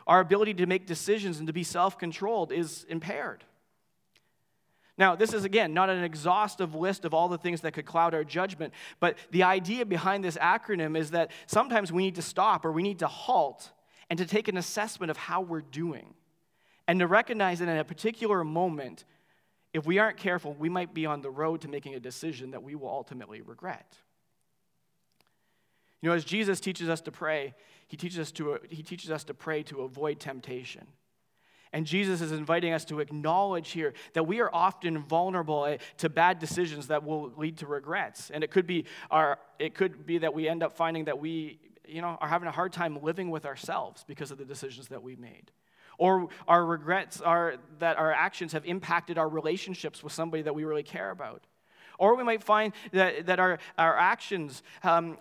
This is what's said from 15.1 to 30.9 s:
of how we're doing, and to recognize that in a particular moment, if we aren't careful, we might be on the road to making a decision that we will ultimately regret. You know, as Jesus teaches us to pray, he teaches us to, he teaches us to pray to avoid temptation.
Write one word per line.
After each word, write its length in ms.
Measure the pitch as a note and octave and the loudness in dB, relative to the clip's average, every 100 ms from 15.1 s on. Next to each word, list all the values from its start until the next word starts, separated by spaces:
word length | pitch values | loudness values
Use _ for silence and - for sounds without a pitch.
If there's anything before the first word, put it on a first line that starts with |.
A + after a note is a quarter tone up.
of 60 | D3+ | -4
how 240 | - E3+ | -4 -4
we're 220 | F3+ E3 | -2 -6
doing, 520 | C#3+ C3+ E3+ C#3 - - _ _ _ _ _ _ - | -8 -6 -6 -6 -12 -20 _ _ _ _ _ _ 2
and 140 | F3+ | 4
to 80 | F3 | 6
recognize 500 | G3+ A#3 A3+ F#3+ F3 | 6 4 2 2 2
that 100 | F3 | 0
in 80 | D#3+ | 0
a 60 | |
particular 640 | D3+ F3 A3 A3+ A3+ G3 | -2 -2 -4 0 2 2
moment, 600 | D#3 D#3+ F3+ D3+ B2+ - - _ _ _ _ _ _ | 2 0 0 -2 -8 -12 -20 _ _ _ _ _ _
if 120 | D#3 | -4
we 140 | D3+ F#3 | 2 4
aren't 180 | G#3+ - | 2 0
careful, 380 | F#3+ F3+ D3+ C#3+ | -2 -2 -4 -4
we 120 | D#3 | -2
might 260 | F3+ F3 | -2 -4
be 120 | D#3 D#3 | -4 -4
on 160 | D3 | -4
the 80 | C#3 | -6
road 320 | C3+ D#3+ D#3+ | -4 -2 -2
to 60 | D3+ | -6
making 280 | C#3+ C3+ C3+ | -10 -8 -10
a 40 | |
decision 520 | B2 C3 D#3+ B2+ C3 | -10 -10 -8 -8 -10
that 100 | C3 | -12
we 140 | C3+ D3 | -12 -12
will 120 | B2+ | -8
ultimately 520 | C3+ A#2+ B2+ G#2 G#2+ | -8 -10 -14 -14 -16
regret. 560 | - A#2 F3+ B2+ - _ _ _ _ _ _ _ _ _ _ _ _ _ _ _ _ _ _ _ _ _ | -18 -14 -12 -12 -14 _ _ _ _ _ _ _ _ _ _ _ _ _ _ _ _ _ _ _ _ _
You 80 | D#3+ | 0
know, 40 | |
as 100 | E3+ | 2
Jesus 360 | D3+ G3 G#3 F#3 | 0 0 0 0
teaches 280 | F#3+ F3 E3 | -2 -4 -2
us 120 | D#3+ | -4
to 100 | E3 | -6
pray, 460 | - D#3 D#3 C#3 - _ _ _ | -8 -4 -2 -4 -10 _ _ _
he 80 | - | -10
teaches 240 | F3 F3 | -8 -6
us 100 | D3+ | -8
to, 300 | - D3+ C#3 - | -6 -4 -4 -8
he 160 | D#3+ | -14
teaches 260 | D#3 F3 D#3+ | -12 -12 -6
us 140 | D#3 | -8
to 100 | D3 | -8
pray 300 | C3+ - D3+ | -10 -6 -6
to 160 | D3+ C#3 | -6 -8
avoid 400 | C3 C3 D3+ D3 | -8 -4 -4 -4
temptation. 640 | C#3+ C3+ C3 B2+ B2 - - | -8 -12 -10 -10 -10 -14 -20